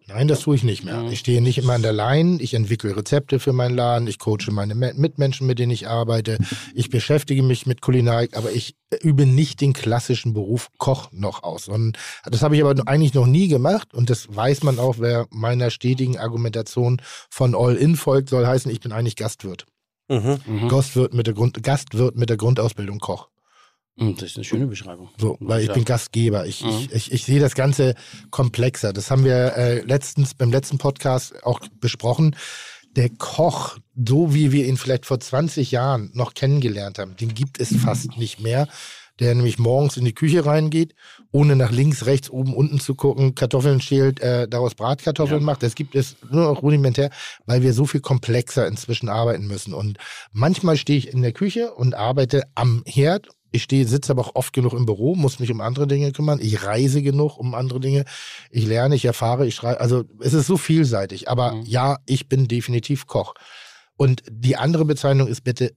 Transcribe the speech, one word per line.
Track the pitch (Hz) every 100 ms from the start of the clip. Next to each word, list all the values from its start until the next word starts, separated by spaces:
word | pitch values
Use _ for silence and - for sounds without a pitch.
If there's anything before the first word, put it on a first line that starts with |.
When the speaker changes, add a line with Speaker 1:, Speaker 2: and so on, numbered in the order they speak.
| -
Speaker 1:
Nein, | 101 143
das | 143
tue | - 143
ich |
nicht | 113 98 92
mehr. | 113
Speaker 2:
Mhm. | 117
Speaker 1:
Ich | 117
stehe | - 120
nicht | 120 123
immer | 127
an | 120
der | 113
Line, | 107 107 143 170 180
ich | 123
entwickle | 120 107 110 107 98
Rezepte | 107 147 135 135
für | -
meinen | 127 123 123
Laden, | 120 120 117
ich | 101
coache | - 107 -
meine | 104 101 107
Me-, | 127 123
Mitmenschen, | 156 160 139 123 131
mit | 120
denen | 123
ich | 117 -
arbeite, | 117 117 113 110 110 - 110 -
ich | - 123
beschäftige | 123 - 147 - 139
mich | 131 123 -
mit | 123
Kulinarik, | - 127 120 117 120 -
aber | 110
ich | 113 - - _ -
übe | 160 139 139
nicht | 127 156 -
den | 143
klassischen | 135 - 117 - 123 120
Beruf | 107 98 117 - -
Koch | - 135 -
noch | 87 98 -
aus. | 87 82 -
Und | 104 113 110 - - -
das | 117
habe | 151 151
ich |
aber | 147 135 120
eigentlich | 143 156
noch | 131 123
nie | 143 190
gemacht | 143 131 202 -
und | - 120
das | 120 -
weiß | 104 120 143
man | 147 127
auch, | 127 113
wer | 117 117 117
meiner | 110 113 123 123
stetigen | - 123 127 131 123
Argumentation | 113 117 117 113 113 - 120 123 - - -
von | - 127 101
All | 123 120
In | 147 165
folgt, | - 139 135
soll | 131 120
heißen, | 131 135
ich | 113
bin | 123
eigentlich | 107 117 -
Gastwirt. | 110 - 98 95 - _ _ _ -
Speaker 3:
Mhm. | 127 107 139 123
Speaker 2:
Mhm. | 107 117
Speaker 1:
Gastwirt | 131 135 127 127
mit | 120 113
der |
Grund-, | 104 117 -
Gastwirt | 110 139 - 107 127 117
mit | 120
der | 113
Grundausbildung | 110 123 110 - 101 101
Koch. | - 90 - _ _ _ _ _ _ -
Speaker 2:
Hm, | 110 92
das | 90
ist | -
eine |
schöne | 107 117 135
Beschreibung. | 104 98 87 90 -
Speaker 1:
So, | 107 -
Speaker 2:
Muss | 98
Speaker 1:
weil | 113
ich | 107
Speaker 2:
ich |
Speaker 1:
bin | 104
Speaker 2:
sagen. | 113
Speaker 1:
Gastgeber. | 120 - 113 117 104 92
Ich, | -
Speaker 2:
Mhm. | 117
Speaker 1:
ich, | 110 131
ich, | 131 -
ich | 127 -
sehe | 139
das | 143 -
Ganze | 135 135 131 120 - - -
komplexer. | - 123 - 123 - 110
Das | 98 95
haben | 135
wir, | 135 127 127 -
äh, | 123 120
letztens, | - 139 - - 135 -
beim | 120
letzten | 127 139 135
Podcast | 143 135 143 127 - -
auch | - 120 - -
besprochen. | 120 - 113 123 156 139 - - - - _ -
Der | 120
Koch, | 113 - - 165 - - - - -
so | 117 135 170 143
wie | 147
wir | 139 127
ihn | 131
vielleicht | 131 131 -
vor | 131
zwanzig | - 131 160 - 131
Jahren | 123 131 131 104
noch | 113 123 -
kennengelernt | 135 147 123 101 101 98
haben, | 98 95
den | 117
gibt | 110 135 -
es | 117 -
fast | 123 - - -
nicht | 113 -
mehr. | 110 123 147 - - - - -
Der | 120
nämlich | 120 120 101
morgens | 117 127 143 -
in | 123
die |
Küche | 110 160 175 147
reingeht, | 151 156 160 165 _ - - _
ohne | 139 147 139
nach | 123
links, | 120 143 135 117
rechts, | 135 -
oben, | 127 131
unten | 123 147 147
zu | -
gucken, | 131 143 120 135
Kartoffeln | 123 123 135 139 135
schält, | - 139 135 135
äh, | 123 123 117
daraus | 120 123 -
Bratkartoffeln | 110 139 - 156 151 151
Speaker 2:
Ja. | 147
Speaker 1:
macht. | 139
Das | 120
gibt | - 143 139
es | 131 - -
nur | 139
noch | 165 143
rudimentär, | 139 151 135 120 139 - - - -
weil | 123
wir | 127
so | 117 139
viel | 147
komplexer | - 131 - 120 120 - 104
inzwischen | 107 - 117 117
arbeiten | 107 117 101 101
müssen. | 101 -
Und | 80 104 104 - - -
manchmal | 104 135 185 185 151
stehe | - 147
ich | 127
in | 127
der | 123
Küche | 117 202 233 233
und | 214 123 120
arbeite | 107 135 131 143 131
am | - 123 117 -
Herd. | - 143 196 - _ _
Ich | 117
stehe, | - 135 123
sitze | 135 -
aber | 131
auch | 120 -
oft | -
genug | - 123
im | 117 120
Büro, | 101 120 185
muss | 143 -
mich | 120
um | 117
andere | 110 127 143
Dinge | 139 143
kümmern. | 135 151 147
Ich | 110 107 98
reise | 107 135 139
genug | 139 139 151 147
um | 123 120
andere | 127 127
Dinge. | 131 139 139 - - - -
Ich | 123 107
lerne, | 113 131
ich | 143 123
erfahre, | 117 117 123 135
ich | -
schreibe. | 120 127
Also | 120 123 117 -
es | 131
ist | 151 139
so | 185
vielseitig. | - 160 147 110 98 95 -
Aber | 123 123
Speaker 2:
Mhm. | 110 113
Speaker 1:
ja, | 120 135 139 -
ich | 135 -
bin | 131 127
definitiv | 120 113 120 - 139 -
Koch. | - 92 - - - - - _ -
Und | 135 123 -
die | 110 123 123
andere | 139 170 156
Bezeichnung | 147 143 135 131
ist | 117 -
bitte | 120 123